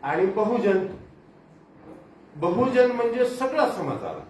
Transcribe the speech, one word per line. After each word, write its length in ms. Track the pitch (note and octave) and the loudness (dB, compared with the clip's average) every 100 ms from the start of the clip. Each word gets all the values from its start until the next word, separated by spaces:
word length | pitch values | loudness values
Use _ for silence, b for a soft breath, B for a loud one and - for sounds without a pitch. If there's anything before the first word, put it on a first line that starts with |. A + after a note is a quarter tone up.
आणि 240 | C#3 D#3 F#3+ | -4 0 0
बहुजन, 600 | G#3+ G#3+ A#3+ G#3 F#3 F#3 - - - - - - - - - - - - - - D3 | 0 0 2 2 0 -2 -10 -18 -20 -20 -20 -20 -20 -20 -20 -20 -20 -20 -20 -20 -4
बहुजन 540 | E3+ F#3+ C4 B3 B3 | -2 2 2 6 4
म्हणजे 320 | A#3+ A#3 A#3+ A#3+ | 4 -2 0 -2
सगळा 380 | B3 C4 D4+ A#3+ | 0 -2 0 0
समाज 320 | - C#3+ - | 0 -6 -6
आला 200 | E2 D#2+ | -8 -12